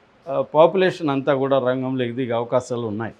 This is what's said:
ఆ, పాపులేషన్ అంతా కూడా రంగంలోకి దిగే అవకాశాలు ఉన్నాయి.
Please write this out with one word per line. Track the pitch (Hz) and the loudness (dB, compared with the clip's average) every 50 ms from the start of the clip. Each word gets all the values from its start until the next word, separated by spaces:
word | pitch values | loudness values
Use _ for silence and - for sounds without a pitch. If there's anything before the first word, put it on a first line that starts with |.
| _ _ _ _ - 165 | _ _ _ _ -10 -6
ఆ, | 135 139 135 - - | -4 -4 -4 0 6
పాపులేషన్ | 151 165 170 151 185 185 175 - - 170 143 | 6 6 6 6 4 0 0 0 -2 -2 -2
అంతా | 139 135 131 156 143 | -2 -2 0 0 0
కూడా | 131 135 135 139 135 | 0 2 2 2 2
రంగంలోకి | 123 127 127 131 131 131 131 131 123 117 117 | 2 0 0 0 -2 -4 -2 -2 -4 -4 -4
దిగే | 127 131 113 120 | -6 -4 -2 -2
అవకాశాలు | 117 120 120 139 123 120 - 127 117 | -4 -4 0 -2 -2 -2 -2 -6 -6
ఉన్నాయి. | 120 110 101 110 113 101 95 _ | -4 -6 -6 -6 -8 -8 -10 _